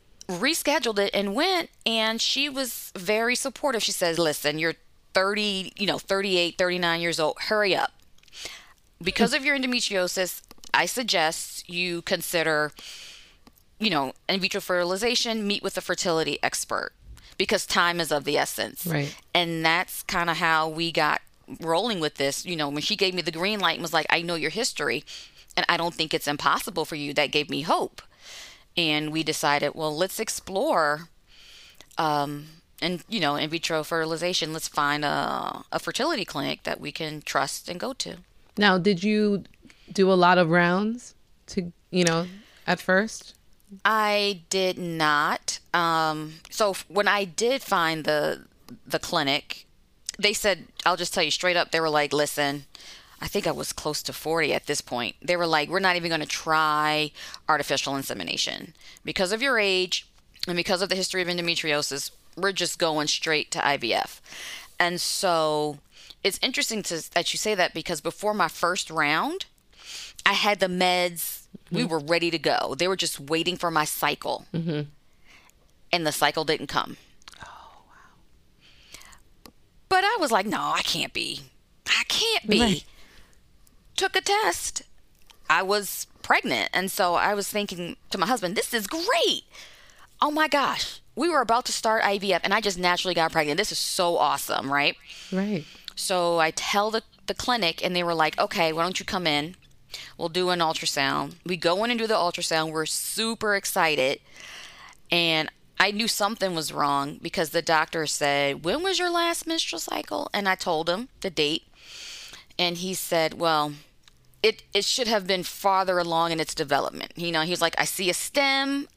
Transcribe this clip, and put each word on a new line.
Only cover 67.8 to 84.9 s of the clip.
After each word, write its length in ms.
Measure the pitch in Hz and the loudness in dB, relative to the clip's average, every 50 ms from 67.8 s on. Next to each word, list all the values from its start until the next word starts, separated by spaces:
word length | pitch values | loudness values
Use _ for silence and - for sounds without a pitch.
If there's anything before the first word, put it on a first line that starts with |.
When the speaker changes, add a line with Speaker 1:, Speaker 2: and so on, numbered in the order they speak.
| 156 - 175 151 | -6 -4 -4 -4
Speaker 1:
before 340 | - 165 - - 190 214 214 | -4 -6 -6 -2 -2 0 2
my 140 | 208 175 156 | 2 0 0
first 420 | - - - 170 180 196 - - | 0 0 0 0 0 0 -4 -4
round, 560 | 160 160 151 143 151 165 208 277 349 381 - - _ _ _ _ - - - - - - - - - - - | -2 0 2 4 4 2 2 0 -4 -6 -8 -12 _ _ _ _ -20 -20 -18 -16 -16 -14 -16 -16 -6 0 2
I 60 | 185 202 | 2 2
had 240 | - 220 208 208 - | 4 2 2 2 2
the 60 | 190 | 2
meds. 720 | 185 180 180 185 180 180 180 180 180 175 165 - - - - - _ - - - - | 0 2 4 4 4 4 4 2 0 -2 -4 -8 -8 -8 -12 -16 _ -20 -20 -10 -6
We 120 | 170 202 | -2 -2
Speaker 2:
Mm-hmm. 60 | 247 180 | 0 0
Speaker 1:
were 100 | 160 156 | 0 -2
ready 300 | 143 147 170 170 170 170 | 0 2 2 2 2 2
to 80 | 156 160 | 0 2
go. 360 | 139 156 123 - - - 135 | 2 2 2 2 0 -2 -2
They 120 | 135 170 185 | 0 0 0
were 80 | 190 | 0
just 220 | 180 175 160 - - | 0 -2 -4 -4 -6
waiting 380 | 143 139 160 165 165 180 175 | -4 -2 0 0 0 0 -2
for 140 | - - 170 | 0 -2 0
my 140 | 165 156 147 | 2 2 0
cycle. 600 | - - - - 147 160 - - - - - - - | 0 -2 0 0 0 0 -2 -4 -4 -4 -6 -6 -6
Speaker 2:
Mm-hmm. 300 | - 165 165 175 151 151 147 147 - - _ - _ _ - - - - - - _ _ _ _ _ _ - - | -6 -4 -2 -2 -2 -2 -4 -6 -10 -20 _ -20 _ _ -20 -20 -20 -20 -20 -20 _ _ _ _ _ _ -6 -2
Speaker 1:
And 140 | - 175 160 | -2 0 0
the 60 | 151 | 0
cycle 320 | 139 - 147 147 - 160 156 | 0 2 2 2 2 2 0
didn't 220 | 147 156 - 127 | 0 0 -2 -2
come. 300 | - - 135 - - - - - - - - - - - - | -2 -2 -2 -2 -2 -6 -14 -18 -20 -20 -20 -20 -20 -20 -18
Speaker 2:
Oh, 400 | - - - - - - - - - _ | -18 -18 -18 -20 -20 -20 -20 -20 -20 _
wow. 1600 | - - - - - _ - - _ _ _ _ _ _ _ - - - - - - - - - - - - - - - - - _ - - _ _ - - - | -20 -20 -20 -20 -20 _ -20 -20 _ _ _ _ _ _ _ -20 -20 -20 -20 -20 -20 -20 -20 -20 -20 -20 -20 -20 -20 -20 -20 -20 _ -20 -20 _ _ -12 -2 2
Speaker 1:
But 160 | 381 370 381 | 4 4 4
I 120 | 403 466 453 | 4 2 2
was 100 | 320 254 | 2 2
like, 160 | 226 190 202 | 2 2 2
"No, 260 | 214 - - 147 147 156 | 0 -4 -4 -2 -2 -2
I 80 | 180 | -2
can't 300 | 185 - - 165 - - | -2 -2 -2 -2 -4 -4
be. 280 | - - - - 165 139 135 - _ - _ _ _ _ - | -4 -6 -6 -6 -8 -12 -14 -18 _ -20 _ _ _ _ -4
I 180 | - - - - - | -2 0 0 0 0
can't 380 | - - 427 453 440 381 - 214 | 0 0 2 2 0 0 0 2
be." 120 | 208 226 | 2 4
Speaker 2:
Right. 240 | 240 220 180 147 - - - - - - - - - - - - - - - - - - _ - - - - | 4 4 2 0 -4 -12 -20 -20 -20 -20 -20 -20 -20 -20 -20 -20 -20 -20 -20 -20 -20 -20 _ -20 -18 -10 -4
Speaker 1:
Took 200 | - 285 277 - | -2 -2 0 0
a 40 | - | 0
test. 640 | - - 403 427 440 - 349 - - - - - - - | 2 2 2 2 2 0 -2 -2 -6 -6 -8 -8 -12 -14